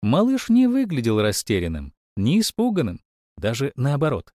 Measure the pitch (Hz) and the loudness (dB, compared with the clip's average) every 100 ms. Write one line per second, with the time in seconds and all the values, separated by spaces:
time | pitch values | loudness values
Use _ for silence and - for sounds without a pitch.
0 | 104 143 233 262 - 233 254 247 247 156 | 2 2 2 0 2 4 4 2 0 0
1 | 113 107 107 101 - 101 87 80 69 _ | 0 2 2 -2 0 0 0 -4 -8 _
2 | _ - 101 190 220 - 240 196 123 87 | _ -4 0 2 0 0 -2 0 -2 -6
3 | _ _ _ - 104 117 135 - 131 143 | _ _ _ -6 -4 -2 -4 -2 -2 0
4 | 156 117 - | 0 -2 -8